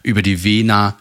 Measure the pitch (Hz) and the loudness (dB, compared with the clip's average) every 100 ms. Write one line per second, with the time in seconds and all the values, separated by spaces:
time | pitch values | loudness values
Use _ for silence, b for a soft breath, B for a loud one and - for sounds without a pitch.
0 | - 104 98 92 101 107 110 104 104 101 | -4 -2 0 0 0 0 2 0 0 -4